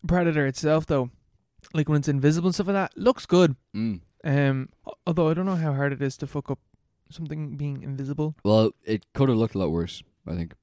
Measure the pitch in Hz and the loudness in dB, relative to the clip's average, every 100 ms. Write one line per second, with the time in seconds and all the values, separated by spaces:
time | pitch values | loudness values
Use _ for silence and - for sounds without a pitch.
0 | 170 170 170 151 139 131 151 156 156 143 | 2 2 2 2 0 0 2 2 2 -2
1 | 123 _ _ _ _ _ - 156 147 151 | -2 _ _ _ _ _ -6 -2 2 0
2 | 143 139 143 165 180 175 175 196 175 - | 2 2 2 4 0 0 -2 -2 -4 0
3 | 220 247 - 175 170 131 _ 104 113 92 | 0 0 2 6 6 2 _ -4 -4 -4
4 | _ _ 156 143 139 135 131 _ - - | _ _ -2 2 2 0 -6 _ -18 -10
5 | - 165 160 165 190 180 156 139 139 139 | -4 0 2 0 -2 -2 -2 -2 -2 -2
6 | 139 - 143 143 - 135 _ _ _ _ | -6 -6 -8 -8 -6 -10 _ _ _ _
7 | _ - 156 151 151 147 143 139 139 135 | _ -14 -10 -10 -10 -8 -8 -8 -10 -8
8 | 135 143 151 151 101 110 110 - - 110 | -8 -4 -4 -2 4 4 4 0 -6 -6
9 | _ - 135 113 113 98 85 82 85 - | _ 0 2 4 0 0 -2 -2 -4 -10
10 | - _ - 87 85 - | -20 _ -10 -8 -8 -12